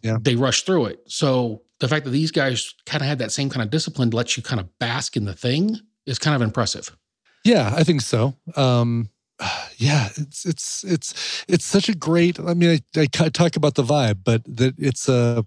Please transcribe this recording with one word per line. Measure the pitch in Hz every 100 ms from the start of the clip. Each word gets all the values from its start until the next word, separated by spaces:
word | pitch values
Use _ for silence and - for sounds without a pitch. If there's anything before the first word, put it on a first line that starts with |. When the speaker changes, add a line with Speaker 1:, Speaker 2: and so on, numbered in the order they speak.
Speaker 1:
Yeah. | 110 113
Speaker 2:
they | 113 120
rush | 131 -
through | - 180 107
it. | - -
So | - 147 127 120 107 _ -
the | 127
fact | 156 139
that |
these | 135 160
guys | 156 135 117 - - -
kinda | 151 139
had | 143
that | 113
same | - 139
kind | 127
of | 104
discipline | 156 165 - 120
lets | 113 117 -
you |
kinda | - 117 90 -
bask | 113 113 - 117
in | 101
the |
thing | 87 123 143 208 220 _ _ -
is | 120
kind | 156 139
of |
impressive. | 110 123 117 - - - _ _ _ _
Speaker 1:
Yeah, | 220 208 107 160
I |
think | 165 147
so. | - 113 131 - - 147
Um, | 131 120 117 117 107 _ _ -
<sighs> | - - - -
yeah, | 127 151 101 -
it's, | 143 - 175
it's, | 160 - - 185
it's, | 165 - - - - -
it's | 180 -
such | 196 208
a | 175
great, | 160 170 175 165
I | 165
mean, | 175 170 156 - 156
I, |
I | 147
ca-, | - 160
talk | - 170 170
about | 151 139
the |
vibe, | 120 147 113 98
but | 104 113 -
that | 113 131 165
it's | 143 - -
a, | 123 120 117